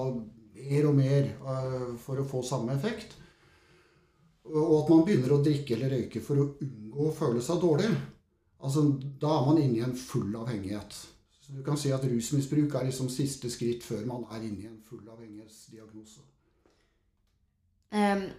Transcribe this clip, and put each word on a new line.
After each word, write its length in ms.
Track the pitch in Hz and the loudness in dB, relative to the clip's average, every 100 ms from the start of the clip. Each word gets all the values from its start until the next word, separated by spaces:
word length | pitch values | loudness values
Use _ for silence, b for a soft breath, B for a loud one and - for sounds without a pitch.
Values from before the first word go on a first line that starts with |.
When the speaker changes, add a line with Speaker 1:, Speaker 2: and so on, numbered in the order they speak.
| 131 | -4
Speaker 1:
mer 760 | 117 - - - - 139 143 151 | -6 -10 -16 -20 -16 -2 2 4
og 40 | 139 | 4
mer, 320 | 131 139 131 | 4 4 2
eh, 560 | - 135 131 131 127 123 117 - | -4 -8 -6 -4 -6 -6 -8 -8
for 160 | 135 | -6
å 60 | 135 | -4
få 140 | 127 120 | -4 -4
samme 320 | 127 113 139 | -4 -2 -2
effekt, 400 | 214 233 - - b b b b b b b b b b b _ - | -4 -6 -12 -20 b b b b b b b b b b b _ -4
og, 160 | 156 | 0
og 160 | 160 151 | 4 4
at 100 | 143 | 8
man 100 | 160 175 | 8 8
begynner 260 | 165 127 | 4 4
å 80 | 143 | 4
drikke 380 | 147 139 - 113 | 4 2 0 -2
eller 180 | 131 131 | 0 -2
røyke 240 | 101 110 | -2 -6
for 240 | - 143 139 | 0 2 2
å 40 | - | -2
unngå 480 | 139 107 107 139 156 | -10 -10 -10 -4 -2
å 80 | 151 | 0
føle 240 | 147 117 | -2 0
seg 160 | 120 170 170 | 0 2 4
dårlig, 240 | 147 220 143 - - _ _ _ _ | 4 2 0 -4 -16 _ _ _ _
altså, 220 | 139 151 147 135 - - | -2 2 4 2 -4 -4
da 80 | 147 | 0
er 180 | 156 131 | 2 4
man 120 | 160 | 4
inne 200 | 131 113 | 4 2
i 60 | |
en 120 | 123 123 | -2 -6
full 380 | - 127 98 113 | -6 -4 -4 -4
avhengighet. 580 | 120 107 95 104 92 - - - _ _ | -6 -6 -6 -8 -10 -16 -20 -20 _ _
Så 140 | 143 135 | -16 -10
du 80 | |
kan 140 | 147 147 | -4 -2
si 120 | 139 | 0
at 120 | 131 131 | 0 0
rusmisbruk 720 | 117 - 143 - 151 143 127 | -2 0 0 2 2 2 0
er 100 | 131 | -2
liksom 240 | - 127 | -2 -4
siste 400 | - 139 - 120 | -2 -2 -4 -8
skritt 340 | - 120 120 | -4 -4 -4
før 220 | - 107 117 | -6 -6 -6
man 200 | 123 110 | -8 -8
er 120 | 113 110 | -10 -8
inne 160 | 95 | -8
i 60 | 107 | -12
en 120 | 110 | -18
full 240 | - 113 104 | -18 -20 -18
avhengighetsdiagnose. 1120 | 117 113 104 110 - - 113 107 110 107 - _ _ _ _ _ _ _ _ _ _ _ _ _ _ _ _ _ | -20 -18 -18 -20 -20 -20 -20 -20 -20 -20 -20 _ _ _ _ _ _ _ _ _ _ _ _ _ _ _ _ _
Speaker 2:
Ehm, 360 | 208 202 196 190 | 0 2 2 -4